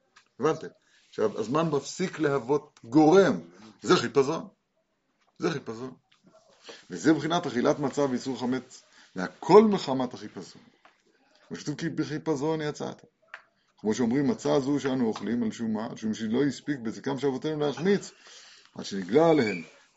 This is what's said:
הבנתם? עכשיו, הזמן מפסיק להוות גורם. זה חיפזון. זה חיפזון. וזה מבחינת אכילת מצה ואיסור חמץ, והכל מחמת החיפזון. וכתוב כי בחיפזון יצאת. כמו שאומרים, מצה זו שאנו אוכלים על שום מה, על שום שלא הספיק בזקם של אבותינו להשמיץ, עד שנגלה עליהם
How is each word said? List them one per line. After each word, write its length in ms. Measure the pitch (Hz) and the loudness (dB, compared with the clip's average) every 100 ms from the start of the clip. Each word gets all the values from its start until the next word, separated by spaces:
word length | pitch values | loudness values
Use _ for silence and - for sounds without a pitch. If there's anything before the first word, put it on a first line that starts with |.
| _ _ _ - | _ _ _ -2
הבנתם? 280 | 139 156 87 - _ _ _ | -2 -2 -6 -18 _ _ _
עכשיו, 300 | - 107 - | -4 -2 -2
הזמן 300 | 110 151 165 | -2 0 0
מפסיק 500 | 143 139 - 185 - | -2 -4 -6 -6 -2
להוות 600 | 156 139 117 147 - _ | -2 -2 0 -2 -2 _
גורם. 560 | 117 135 156 185 180 95 82 - - - | 2 6 8 8 6 2 -6 -20 -20 -10
זה 140 | 104 135 | 2 2
חיפזון. 520 | 117 143 135 165 196 _ _ _ _ _ _ _ _ - | 4 2 2 -2 -10 _ _ _ _ _ _ _ _ -8
זה 140 | 175 | -6
חיפזון. 420 | 147 117 113 127 127 _ _ _ _ _ _ - - - | -6 -8 -12 -14 -16 _ _ _ _ _ _ -20 -20 -14
וזה 240 | 90 107 | 0 2
מבחינת 340 | 156 151 139 139 | 2 2 -2 -2
אכילת 320 | 117 123 147 | 0 0 0
מצה 220 | 143 135 | -2 -2
ואיסור 380 | 143 123 131 120 | -2 -2 -6 -6
חמץ, 440 | 123 127 127 - _ _ - - | -4 -4 -8 -20 _ _ -16 -8
והכל 480 | 92 - - 190 | -8 -6 6 8
מחמת 500 | 220 196 - 131 127 | 8 4 -2 -4 -4
החיפזון. 480 | 113 107 - - - - _ _ _ _ _ _ _ _ | -8 -14 -14 -16 -20 -20 _ _ _ _ _ _ _ _
וכתוב 240 | - - 147 | -10 -8 -6
כי 140 | 165 | -6
בחיפזון 720 | 165 135 151 156 143 151 160 | -4 -4 -4 -4 -2 -2 -2
יצאת. 440 | 151 143 135 - - _ _ - _ _ _ _ | -4 -6 -10 -12 -20 _ _ -20 _ _ _ _
כמו 120 | 104 | -2
שאומרים, 340 | 110 117 131 139 | 0 0 2 0
מצה 320 | 110 143 147 | 0 2 2
זו 200 | 131 143 | 2 0
שאנו 280 | 135 131 113 | 0 0 0
אוכלים 360 | 104 104 120 | -2 -4 -2
על 80 | 113 | -2
שום 220 | - 113 | -4 -4
מה, 120 | 107 113 | -4 -6
על 100 | - | -6
שום 180 | 110 | -6
שלא 300 | 104 110 120 | -4 -2 0
הספיק 360 | 143 127 - 143 | 0 -2 -6 -6
בזקם 400 | 113 98 135 135 | -6 -8 -6 -2
של 80 | 139 | -2
אבותינו 320 | 127 151 156 | -2 -4 -2
להשמיץ, 520 | 147 135 175 202 - - - - - - _ - | -2 0 2 0 0 -16 -20 -20 -20 -20 _ -14
עד 100 | - | -10
שנגלה 440 | 98 90 127 165 | -8 0 4 6
עליהם 340 | 151 110 90 - - _ | 4 2 -2 -8 -20 _